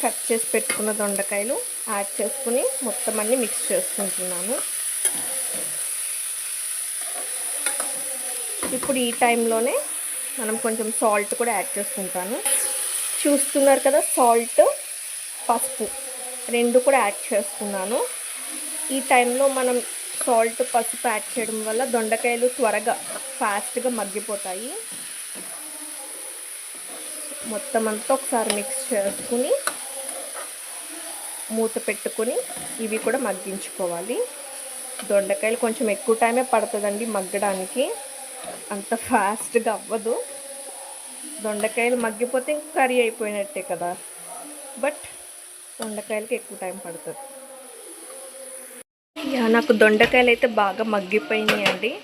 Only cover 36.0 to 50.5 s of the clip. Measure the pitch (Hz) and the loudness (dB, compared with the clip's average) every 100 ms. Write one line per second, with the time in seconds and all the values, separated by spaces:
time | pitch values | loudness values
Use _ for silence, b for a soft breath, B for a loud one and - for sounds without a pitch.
36 | - 226 233 240 247 226 208 214 202 202 | 2 4 6 4 4 4 2 0 0 0
37 | 233 208 185 196 208 190 185 247 294 466 | 0 -2 0 0 2 0 -2 0 0 -2
38 | - - - - - - - 202 196 226 | -8 -12 -14 -12 -12 -12 -8 -8 -2 -4
39 | - 233 196 220 - 233 226 202 - 220 | 2 4 4 0 0 2 2 -2 -2 -4
40 | 208 294 494 - 277 277 277 - - - | 0 -2 -4 -10 -14 -14 -14 -14 -14 -14
41 | - - - - 214 214 220 240 240 247 | -14 -14 -14 -8 -4 0 0 2 2 2
42 | 233 214 240 262 254 302 302 359 262 247 | 0 0 0 0 0 -2 -2 2 4 6
43 | 226 226 214 208 202 - 185 175 175 185 | 4 2 -2 -2 -4 -4 -4 -2 -2 -4
44 | - - - - 294 294 - 269 262 302 | -10 -16 -14 -12 -12 -14 -14 -2 -2 -2
45 | - - - - - - - - 226 208 | -12 -16 -18 -18 -20 -20 -20 -8 -6 -6
46 | 202 214 220 233 - 196 185 190 175 170 | -2 -4 0 -4 -4 -8 -8 -8 -10 -10
47 | - - 269 - - 262 262 453 - - | -10 -10 -12 -16 -16 -16 -18 -18 -18 -16
48 | 523 539 539 539 523 523 523 508 - _ | -16 -16 -16 -16 -16 -14 -16 -18 -20 _
49 | _ - 294 262 226 233 - 220 214 214 | _ -8 -2 2 6 6 8 8 10 10
50 | 233 254 247 233 254 | 8 8 8 6 6